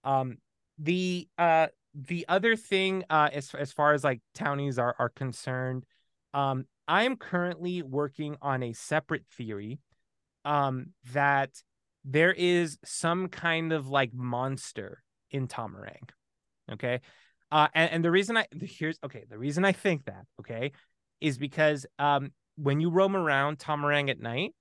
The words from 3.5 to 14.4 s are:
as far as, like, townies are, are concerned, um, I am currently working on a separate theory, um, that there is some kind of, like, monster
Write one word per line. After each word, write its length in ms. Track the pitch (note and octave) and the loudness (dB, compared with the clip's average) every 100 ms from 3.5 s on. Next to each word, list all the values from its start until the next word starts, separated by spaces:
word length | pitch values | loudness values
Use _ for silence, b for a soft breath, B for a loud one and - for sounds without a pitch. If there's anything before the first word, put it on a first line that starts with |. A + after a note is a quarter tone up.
| C3+ | -8
as 160 | C#3+ | -6
far 200 | - D3 | 2 4
as, 100 | D3 | 4
like, 180 | C#3 B2 _ - | 2 -2 _ -6
townies 440 | F#3 C#3+ C#3+ B2+ | -4 -2 -2 0
are, 160 | A#2+ - | 0 0
are 100 | B2 | -4
concerned, 760 | - C3 A#2+ - B2+ B2+ B2+ - _ _ _ _ | -2 -8 -6 -6 -4 -4 -6 -10 _ _ _ _
um, 320 | C#3 C#3 C3 C3+ _ - | -2 0 -2 -6 _ 0
I 160 | F3+ | 2
am 140 | A#3+ C4 | 2 -2
currently 640 | - F3+ F3+ E3 F3 F3+ | -4 -2 -2 -4 -4 -4
working 560 | C3+ C3+ D3 C#3 D3+ D3 | -4 -4 -4 -6 -10 -6
on 220 | C#3+ C3 | -4 -2
a 100 | B2 | -4
separate 520 | A2+ - D3+ - D#3 _ | -8 -2 -2 -2 -8 _
theory, 520 | - A2+ G2+ G#2+ C3+ _ _ _ _ _ _ C#3+ | -12 -8 -8 -8 -12 _ _ _ _ _ _ -2
um, 480 | D3 C#3 C3 D3 _ B2+ | 0 0 -2 -8 _ -6
that 500 | C#3 C#3+ C#3 C#3 - _ _ _ _ C#3 | 2 4 4 0 -8 _ _ _ _ -2
there 260 | C#3+ E3+ | 4 4
is 440 | E3+ F3 F3 E3+ D3 - | 4 2 2 0 -6 -12
some 420 | - E3 F3 F#3 | -4 -2 0 -4
kind 440 | - E3+ E3 E3 | -4 -2 -2 0
of, 140 | D#3+ C3+ | -2 0
like, 240 | C#3 B2+ | 0 0
monster 920 | B2 B2 A#2+ | -4 -4 -2